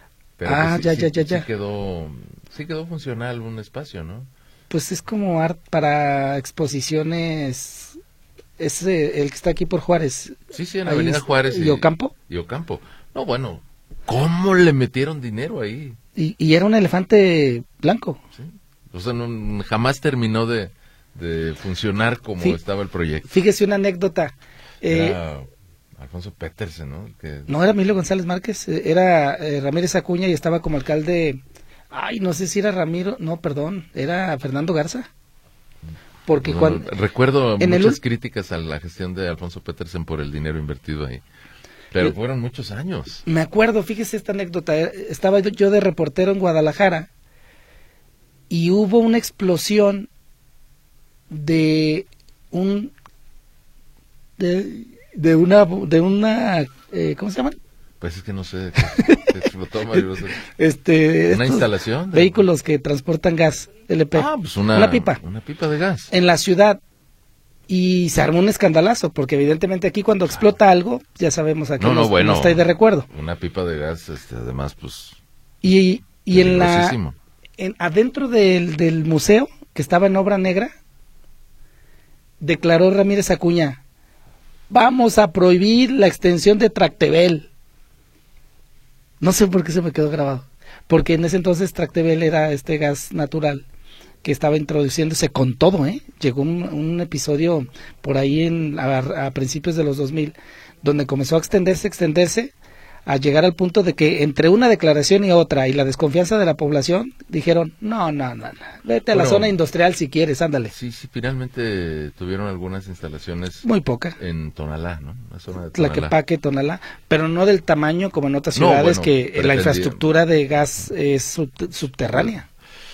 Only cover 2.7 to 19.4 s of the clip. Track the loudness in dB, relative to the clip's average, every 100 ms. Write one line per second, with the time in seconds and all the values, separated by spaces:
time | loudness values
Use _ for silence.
2.7 | -10 -10 -10 -10 -8 -8 -10 -10 -14 -14
3.7 | -16 -14 -14 -14 -14 -18 _ _ _ _
4.7 | -8 -6 -10 -6 -4 -2 0 -2 -4 -4
5.7 | -2 0 0 0 -2 -2 -6 -8 -6 -6
6.7 | -6 -4 -4 -4 -4 -4 -6 -6 -8 -12
7.7 | -18 -20 -20 _ _ _ -20 _ -8 -6
8.7 | -4 -2 0 -2 -2 -4 -2 -4 -2 -2
9.7 | -4 0 0 0 -6 -14 -20 -20 -12 -8
10.7 | -6 -2 0 0 -2 0 2 2 0 0
11.7 | 2 2 0 -6 -8 _ -10 -8 -12 -10
12.7 | -12 -12 -20 -14 -10 -4 -4 -4 -10 -18
13.7 | _ _ -14 -4 0 0 2 4 6 6
14.7 | 6 0 -2 -4 -6 -8 -8 -8 -6 -8
15.7 | -8 -14 -20 _ -6 -6 -2 4 4 6
16.7 | 4 4 0 4 6 6 4 2 -2 -8
17.7 | _ 0 0 -4 -12 -16 -20 -20 -20 _
18.7 | _ -18 -10 -6 -6 -6 -6